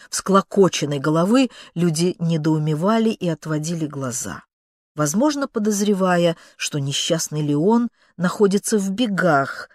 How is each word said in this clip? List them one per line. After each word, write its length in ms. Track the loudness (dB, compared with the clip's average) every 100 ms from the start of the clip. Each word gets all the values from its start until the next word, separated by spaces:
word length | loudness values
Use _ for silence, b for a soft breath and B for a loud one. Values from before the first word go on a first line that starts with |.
| b
всклокоченной 880 | -8 0 2 2 4 4 2 -4 -2
головы, 500 | 0 2 2 2 2 B B -2
люди 400 | 0 2 0 0
недоумевали 880 | -2 0 0 0 0 0 0 2 0
и 200 | 0 -4
отводили 580 | -4 -4 -6 -4 -6 -6
глаза, 560 | -6 -8 -6 -8 -12 -16 _ _ _ _ -4
возможно, 520 | -2 0 0 0 -4
подозревая, 880 | -2 -2 0 0 2 2 2 2 0 b b
что 220 | -8 -4
несчастный 640 | -4 -4 -2 -2 -2 -4
Леон 480 | 0 0 2 2 0 -6 _ -4
находится 600 | -4 2 2 2 0 -2
в 120 | -2
бегах 800 | -2 -2 0 2 2 0 -6 -16